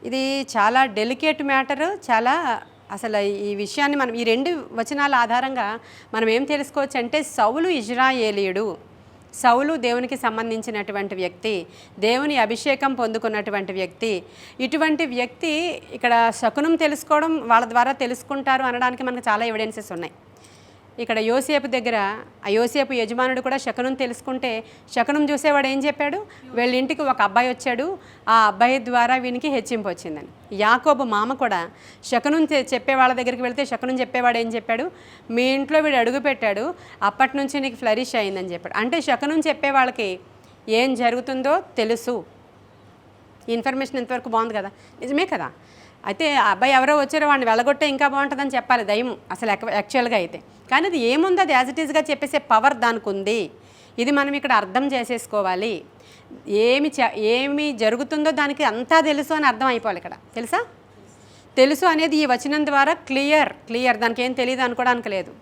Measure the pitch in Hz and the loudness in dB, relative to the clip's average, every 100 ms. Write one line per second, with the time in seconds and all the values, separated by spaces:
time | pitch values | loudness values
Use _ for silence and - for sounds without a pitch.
0 | - 262 269 277 269 226 208 247 269 202 | -4 -4 -2 -2 -2 2 4 4 2 2
1 | 220 262 311 311 277 269 262 277 320 392 | -2 0 -2 -2 0 0 0 -2 -2 -4
2 | - 226 233 302 320 233 - - - 196 | 0 2 2 0 0 -4 -6 -20 -16 -10
3 | 233 214 202 202 202 202 202 - 285 285 | -4 -2 0 -2 -4 -4 -6 0 0 2
4 | 254 233 233 226 294 339 - 226 226 285 | 0 -2 0 2 0 -4 -6 -6 -6 0
5 | 285 269 233 240 254 262 208 226 - - | 2 2 2 2 0 -2 -4 -6 -12 -20
6 | - 220 220 226 269 294 285 - 269 262 | -8 -2 2 2 0 -2 -2 -4 -2 -2
7 | 240 302 302 - 214 262 339 330 214 240 | -2 -2 -2 0 0 2 0 -2 -2 2
8 | 262 262 220 202 196 185 214 170 - - | 2 2 0 0 -2 -2 -4 -6 -14 -20
9 | - - - - 247 240 285 320 240 240 | -20 -20 -20 0 2 4 2 -2 -2 -2
10 | 247 262 240 220 226 220 226 214 202 202 | -4 -4 -4 -2 -4 -6 -6 -8 -6 -6
11 | 196 190 180 180 220 202 156 - - - | -6 -4 -6 -6 -4 -4 -6 -16 -20 -4
12 | 208 247 294 285 220 233 294 269 277 262 | 0 0 0 2 0 0 -2 0 0 0
13 | 226 220 226 214 202 202 190 190 185 - | -2 -2 -4 -4 -4 -6 -4 -6 -6 -4
14 | 226 196 - - - - 254 302 311 302 | -4 -4 -6 -20 -20 -6 -4 0 0 0
15 | 330 247 247 247 339 302 349 - - 247 | -2 -2 -6 -4 -4 -2 -4 -6 -12 -4
16 | 240 233 233 226 233 220 302 330 320 285 | 2 4 4 2 -2 0 2 2 2 0
17 | - 302 320 320 233 233 240 233 247 269 | 2 2 2 0 4 4 4 2 2 0
18 | 247 247 - 277 277 262 262 247 254 247 | -4 -4 -6 -6 0 0 2 0 -2 -2
19 | 254 247 240 208 233 220 220 220 202 175 | -6 -4 0 0 0 -2 -4 -6 -12 -10
20 | 175 - - - - - - - - - | -10 -14 -20 -20 -20 -20 -20 -20 -20 -12
21 | 233 220 220 247 262 294 277 254 240 233 | -2 -2 2 0 2 0 0 -2 -2 -2
22 | 196 220 - - - 208 240 285 269 262 | -2 -6 -12 -14 -2 0 2 0 -2 0
23 | 220 233 254 254 254 262 262 - 254 262 | -2 0 0 0 -2 -4 -4 -4 -4 -2
24 | 247 240 - 262 254 220 226 - - - | -4 -6 -8 -6 -4 -6 -10 -20 -8 -2
25 | 233 294 294 285 311 285 269 269 277 285 | 0 2 2 2 2 2 2 0 -2 -2
26 | 294 349 427 - 262 240 240 254 262 311 | -2 -4 -8 -16 -10 -2 0 0 0 -2
27 | 294 254 202 202 254 247 - 240 302 381 | -2 2 2 2 2 -2 -4 -2 -4 -6
28 | - - - 226 214 196 233 269 233 247 | -12 -12 2 6 6 4 2 2 0 2
29 | 240 262 247 247 302 269 - 233 202 175 | 2 2 0 -4 -2 -2 -2 -4 -4 -8
30 | 180 151 - - - 196 208 247 277 277 | -10 -12 -14 -20 -14 0 4 4 4 2
31 | 262 208 220 269 247 190 170 - - - | 2 0 0 0 0 -2 -4 -10 -20 -20
32 | - 240 277 311 311 294 254 254 262 262 | -2 -2 0 0 2 0 0 -4 -2 4
33 | 254 247 247 247 247 247 277 233 254 254 | 4 4 -2 -2 -4 -4 -4 -4 -4 -2
34 | 247 247 247 233 233 226 214 226 320 - | -2 2 2 2 -2 -4 -4 -4 -4 -8
35 | - - - 226 254 269 269 311 311 269 | -20 -20 -6 0 0 0 2 2 2 2
36 | 233 262 285 269 226 202 262 349 - - | 2 0 -2 -2 -2 -2 -4 -8 -14 -2
37 | 196 - 269 277 277 285 269 226 240 214 | -2 2 0 0 -4 -2 -6 -4 -2 0
38 | 254 240 202 190 185 175 - - 226 330 | 0 -2 -4 -4 -8 -10 -8 -4 -2 -2
39 | 302 240 285 311 311 302 277 269 247 240 | 0 0 0 0 0 -2 0 2 2 0
40 | 208 185 - - - - - 220 262 247 | -6 -6 -12 -20 -20 -20 -2 2 2 2
41 | 240 240 254 262 262 330 381 - 220 226 | 0 0 -4 -4 0 0 0 -4 -2 -2
42 | 240 240 165 - - - - - - - | -2 -6 -8 -20 -20 -20 -20 -20 -20 -20
43 | - - - - - 233 247 262 262 269 | -20 -20 -20 -20 -6 -4 -2 -4 -4 -6
44 | 240 247 247 226 226 214 196 - - - | -4 -6 -2 -2 0 -4 -8 -14 -20 -14
45 | 247 285 381 262 143 - - - - - | -4 -2 -2 -4 -6 -12 -20 -20 -20 -12
46 | - 294 320 277 220 190 254 262 262 302 | -8 -2 0 4 2 4 4 4 6 2
47 | 277 311 294 277 240 220 240 277 302 269 | 2 0 2 2 4 2 2 2 0 2
48 | 285 277 277 277 277 262 233 247 208 214 | 0 2 -2 -2 -2 -4 0 0 2 -2
49 | 254 220 - 190 226 196 226 208 202 269 | -2 -6 -10 -6 -2 -2 -2 -4 0 0
50 | 240 226 170 165 - - - 262 370 339 | 2 0 -2 -8 -18 -20 0 2 2 0
51 | 233 269 359 359 - 269 254 277 311 311 | 2 2 2 2 4 4 2 -2 0 0
52 | 302 277 285 302 - 220 254 254 233 226 | 0 -2 -2 -2 4 4 4 2 0 0
53 | 208 196 196 226 165 - - - - - | -4 -4 -2 -2 -2 -8 -20 -20 -18 -4
54 | 240 285 277 285 277 233 202 202 277 262 | 0 2 0 -2 2 2 2 -2 0 -2
55 | 233 240 - 208 190 185 214 185 - - | -4 -6 -4 -2 -2 -2 -2 -6 -10 -20
56 | - - - - - 208 226 262 294 - | -20 -20 -20 -20 -2 2 4 4 2 0
57 | 240 - 214 240 277 285 302 247 214 233 | 0 0 0 0 0 -2 -2 0 0 0
58 | 285 302 302 294 285 285 294 220 247 320 | -4 0 0 0 0 2 0 0 2 4
59 | 311 294 294 208 294 220 262 233 233 190 | 4 0 0 0 2 2 0 0 -2 -6
60 | - - - - 233 359 466 - - - | -10 -18 -14 -10 -4 -4 -4 -12 -20 -20
61 | - - - - - - 262 294 359 311 | -20 -20 -20 -20 -8 4 4 6 2 4
62 | 320 302 294 247 277 294 302 285 277 339 | 2 2 2 0 0 0 2 4 4 2
63 | - 262 226 302 277 - - 233 254 226 | -2 -2 4 4 2 -2 -8 -2 2 2
64 | 226 233 247 254 247 254 247 240 247 240 | 0 0 -4 -2 -2 0 -2 0 0 0
65 | 226 190 170 - | -2 -6 -6 -12